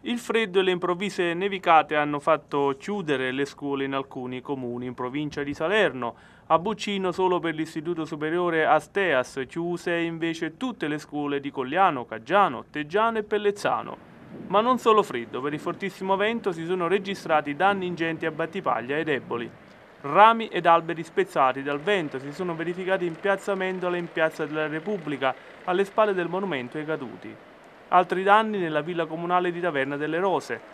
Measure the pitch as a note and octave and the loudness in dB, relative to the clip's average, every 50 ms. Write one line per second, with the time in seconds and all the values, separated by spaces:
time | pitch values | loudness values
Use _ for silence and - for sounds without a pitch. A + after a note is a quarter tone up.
0 | - - A#3+ A#3 - - A3 A3+ A3+ G3 F3 G3 F#3 F#3 F#3 F3 F3+ F3 F3+ F3 | -2 -4 -4 -4 -2 0 2 2 2 4 2 2 4 4 2 2 0 -2 0 0
1 | G#3 G3 F3 - F3 F3 E3 F3 F#3+ G3+ G3 F#3 F#3 F3+ E3 D#3 D3 - D3+ D3+ | -2 -4 -2 0 0 0 0 0 -2 -2 -4 -2 4 8 8 8 8 6 0 0
2 | D3 D3 D3 C#3+ C#3+ - D#3+ D3 - _ - C#3+ C#3+ C#3 C3+ C3+ - - G#3 G#3 | 0 0 -2 -2 2 2 2 2 2 _ -2 0 2 0 0 -2 -6 -6 -6 -4
3 | F#3 D3+ C#3+ B2+ C3 B2+ B2+ C3 C#3+ C#3 - - C#3+ C#3+ C#3 C3+ C#3 C#3 C#3 C3+ | 0 0 0 0 0 -2 -2 -2 -4 -4 -6 -8 -6 -4 -2 -2 -2 -2 -2 -4
4 | C3 C3 - C3+ B2 B2+ B2+ B2+ B2 - C#3+ C3 B2+ A#2+ A#2+ B2 B2 B2+ B2 - | -6 -6 -10 -10 -8 -8 -8 -10 -6 -6 -6 -6 -4 -6 -6 -6 -8 -8 -6 -6
5 | B2+ B2 B2+ D3 D3+ D3 C#3+ D#3 C#3+ C#3 C#3+ - D#3+ E3 G3+ A3 G3+ D#3 B2+ C3 | -6 -6 -4 -4 -6 -4 -6 -6 -6 -6 -6 -4 -2 0 2 4 2 2 2 -2
6 | A#2+ A#2 A2 - - - - - - - D#3+ D#3+ E3+ A3 A3 G#3 - G#3 G3+ G3 | -8 -8 -8 -10 -20 -20 -20 -20 0 2 2 2 2 0 -4 -4 -4 -4 -2 -2
7 | F#3+ F#3 E3+ - F#3 F#3 F3+ F3 D#3 E3 D#3 D3+ D#3+ D#3 - D#3+ D3+ E3 F3 D#3+ | -2 -2 0 2 2 2 2 2 0 -2 -2 -2 -4 -4 -6 -8 -4 -4 -4 -4
8 | D#3+ C#3+ E3+ D3+ D3 D#3 E3 F3 F3+ F3 E3 D#3+ D#3 B2 D3 D#3 - - _ G3+ | -4 -6 -6 -6 -4 -2 0 0 0 2 2 2 4 6 4 4 4 0 _ -2
9 | G3 F3 D3 C3 B2 - - C#3+ C3 A#2+ - E3+ E3+ F3 F3 E3+ - F3+ F3 E3+ | 0 2 2 2 2 0 -4 -8 -8 -6 -6 -6 -4 -4 -4 -4 -2 -2 0 0
10 | E3 E3 E3 E3 D#3+ E3 E3 D#3+ E3+ D#3+ D#3+ - C4 B3+ A#3 - E3+ D3+ D3 D3+ | 0 -2 -2 -4 -4 -4 -4 -4 -6 -8 -6 -6 -6 -6 -4 -4 -4 -4 -4 -6
11 | - - - D3 D3 C#3+ C#3+ C#3+ C#3 C#3+ - C#3+ B2+ B2 C#3 F3 G3 F#3 D#3 C3 | -8 -8 -6 -4 -2 -2 -2 -4 -4 -6 -6 -6 -6 -2 2 4 4 4 4 0
12 | A#2 - A2 A2 A2+ A#2+ E3+ G3+ G3 F3 C3 A2 - - - D3+ D3+ D3+ D#3+ G3+ | -6 -6 -10 -12 -4 2 4 4 4 4 2 -6 -10 -8 -8 -8 -8 -2 0 2
13 | A3 A#3 A3+ A3 G#3+ G#3+ A3 G#3 G#3 G#3 G3+ G3+ - F3 C#3+ A2+ A2 - - - | 2 2 0 -2 -4 -2 -2 0 0 0 -2 0 0 0 0 0 -4 -8 -12 -14
14 | - - - - - - - - - - F3+ G3+ A3+ B3 B3+ A#3 - A#3 A3 G#3+ | -14 -20 -20 -20 -20 -18 -16 -14 -8 0 2 2 4 4 2 4 6 6 6 6
15 | F#3+ - - B2 A#2 G#2+ - B2 B2+ D3 D3 D3+ C#3+ F3 E3 - G3 F#3+ - - | 6 2 -2 -6 -6 -6 -8 -6 -4 -4 -6 -4 -6 -6 -6 -4 -6 -8 -6 -6
16 | F#3+ F#3+ G3 F#3 G3+ G#3+ A#3 A#3 A3+ G#3 F3 E3 D#3+ E3 F#3 F#3 F3 E3 F#3 G#3 | 0 0 2 2 2 0 0 0 -2 -4 -4 -4 -4 -4 -2 -2 0 2 2 0
17 | F#3+ G3 G3 - - E3+ D#3+ D3+ D3 D3 C#3+ C#3+ F3+ G3 G3+ G3 F#3 F3+ F3 D#3 | 0 -2 -8 -8 0 2 2 2 2 0 -2 2 2 2 4 2 -2 -4 -2 -2
18 | E3 E3 D#3+ D#3 E3 D#3+ D#3 D3 E3 D#3+ - G3 F3 C3 A#2+ A2+ A#2 A#2+ C#3+ D3+ | -2 -2 -2 -2 -4 -4 -2 -2 -6 -4 -4 -4 -2 0 0 0 -2 -2 -2 -2
19 | E3 D#3 C#3+ B2 A2 - A#2 A#2+ A#2 A2+ - - - - - - - - - - | 0 0 -2 -2 -2 -4 -6 -6 -6 -8 -12 -16 -20 -20 -20 -20 -20 -20 -20 -12
20 | - C#3+ D3 F3+ G#3 A3+ A3+ A3+ A3+ - - F3 E3 F3 E3 E3 E3 E3 E3+ D#3 | -8 0 6 8 8 8 8 4 -2 -4 -4 2 4 6 6 6 4 0 -6 -6
21 | E3 - - - F#3 F3+ - E3 C#3 C3 B2+ C#3 C3+ C#3+ C#3+ D3 D3 F#3 G#3 F#3+ | -6 -4 0 -2 -2 0 2 4 4 4 4 0 -2 -4 -4 -2 0 0 0 0
22 | D#3+ C#3+ - C3 C3 C#3+ C#3+ - F#3+ F3+ E3 D#3+ E3 E3+ F3+ F3+ F#3 F3 F#3+ F#3+ | 0 -2 -6 -8 -8 -8 -8 -6 -4 -4 -4 -4 -4 -4 -4 -4 -2 0 0 0
23 | F3 F3 D#3+ - - G3+ G3 F#3+ - - G3+ F#3+ F#3 F#3 F#3+ F#3 F3 F3+ F3 F3 | 0 -4 -6 -2 0 0 0 0 0 -4 -2 -2 -2 -2 -2 -2 -2 -2 -2 -2
24 | F3 E3 - E3+ D#3+ D#3+ D#3+ - D#3 C#3+ D3+ D#3 D#3 D#3 D3 D#3+ D#3+ G3 G#3+ F#3+ | -4 -4 0 0 0 0 0 -2 -6 -4 -2 -2 -2 -2 -4 -6 -4 -4 -6 -4
25 | D#3 D3+ D3 B2 C3+ C3 C3 - - - - - - - F3+ F#3 G3 G3 - - | -4 -6 -4 0 0 0 -2 -2 -12 -20 -20 -10 -4 -2 0 0 0 0 2 2
26 | A3 G#3+ G3 F3+ F3 E3 E3+ F#3+ G3+ F#3+ D#3 C3 B2 B2 - D#3 D3+ D3+ D#3+ D#3 | 2 4 4 0 -2 -2 -2 -4 -2 -2 -4 -4 -4 -6 -6 -8 -4 -4 -4 -6
27 | C#3 A2+ A2 - - A2 G#2+ - - - - - - - - - - - - F3+ | -6 -10 -12 -12 -14 -16 -16 -16 -20 -20 -20 -20 -20 -20 -20 -20 -6 4 4 4
28 | F3+ F3 F#3+ F3+ F#3+ G3 G3+ G#3+ A3 A3 G#3+ G3+ F3+ D#3+ D#3 D3+ D3+ E3 F3+ E3+ | 4 4 0 0 4 6 6 6 6 2 0 -2 -2 0 0 -2 -2 -2 -2 -4
29 | E3 D#3 D#3+ E3 E3+ E3+ F3+ F3+ F3+ F3+ E3+ E3+ E3+ F3+ D3+ C#3 C3+ C3+ C#3+ C#3+ | -4 -4 -4 -6 -2 0 2 2 2 0 -2 -2 -2 -2 0 0 -2 -2 -2 -4
30 | D3+ D3+ D#3 E3+ F#3 G3 F3 C#3+ - - A#2+ A2+ - - | -4 -2 -2 0 0 2 0 0 -2 -4 -8 -10 -10 -16